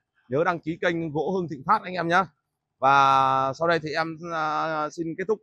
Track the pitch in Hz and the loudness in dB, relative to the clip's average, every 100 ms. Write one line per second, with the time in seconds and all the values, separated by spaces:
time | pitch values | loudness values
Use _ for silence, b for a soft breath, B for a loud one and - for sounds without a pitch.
0 | _ _ - 135 185 170 156 170 175 170 | _ _ -4 -2 0 -2 -6 -4 -2 -2
1 | 165 147 147 190 170 135 160 208 190 180 | -4 -4 -2 -4 -4 -6 -2 -2 -2 -6
2 | 170 180 185 _ _ _ _ _ 131 139 | 0 2 0 _ _ _ _ _ 4 6
3 | 135 135 135 135 135 131 170 165 151 160 | 6 6 4 2 0 0 0 0 0 -4
4 | 160 160 175 165 156 151 160 156 151 170 | -4 -8 -8 -4 -2 -2 -2 -4 -6 -6
5 | 165 160 190 214 | -8 -6 -4 -4